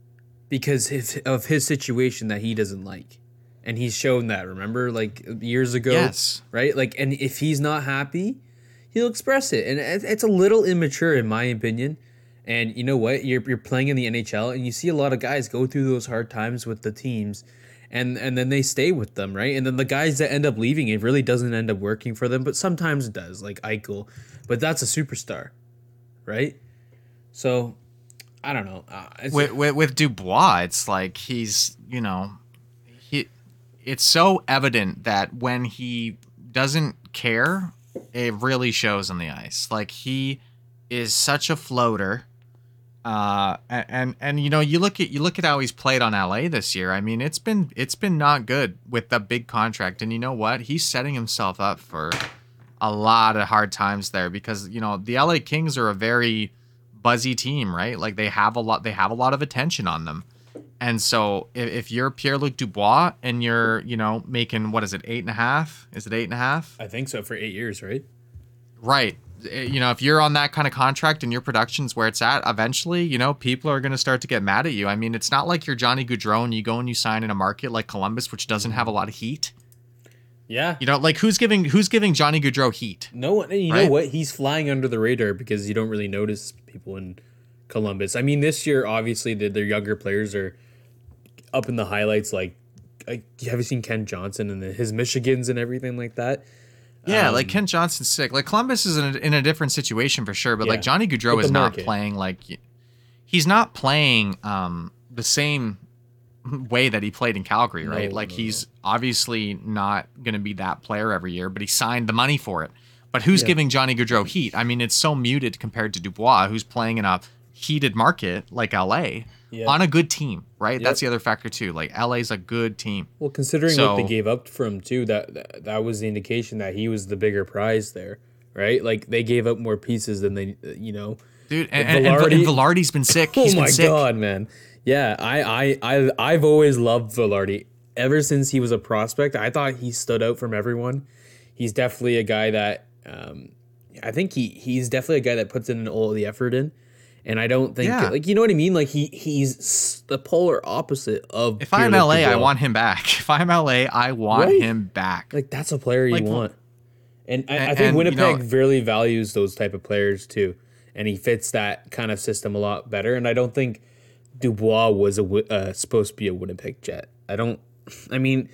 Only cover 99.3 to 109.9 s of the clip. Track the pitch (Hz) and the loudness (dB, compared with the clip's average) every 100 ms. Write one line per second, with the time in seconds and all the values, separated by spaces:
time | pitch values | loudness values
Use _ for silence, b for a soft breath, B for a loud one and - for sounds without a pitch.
99.3 | 147 139 156 143 - 127 110 131 - 101 | 4 2 2 0 -2 -2 0 0 0 -2
100.3 | 98 123 107 110 110 127 165 220 127 117 | -2 0 0 2 0 2 2 2 0 2
101.3 | 113 107 95 95 - 101 104 104 101 95 | 4 4 2 0 -2 -4 -2 -2 -4 -4
102.3 | 92 - 85 _ _ b b b b b | -6 -12 -16 _ _ b b b b b
103.3 | 180 156 208 - - 135 151 143 117 101 | 2 4 4 2 0 2 4 4 4 2
104.3 | 92 104 98 90 85 85 _ _ 120 113 | -2 -4 -4 -2 -4 -8 _ _ -6 -2
105.3 | - 147 143 113 98 - _ _ _ _ | 0 0 0 -4 -6 -14 _ _ _ _
106.3 | _ 120 139 123 120 127 107 104 - 123 | _ -10 -8 -2 2 4 2 -4 -4 -4
107.3 | 101 92 107 120 85 78 82 98 101 101 | -2 -2 0 0 -2 -6 -4 -4 -6 -8
108.3 | 90 110 104 - _ 98 117 123 113 - | -6 -6 -6 -10 _ -2 0 0 -2 -2
109.3 | 113 104 101 110 104 98 | -2 -4 -6 -6 -4 -2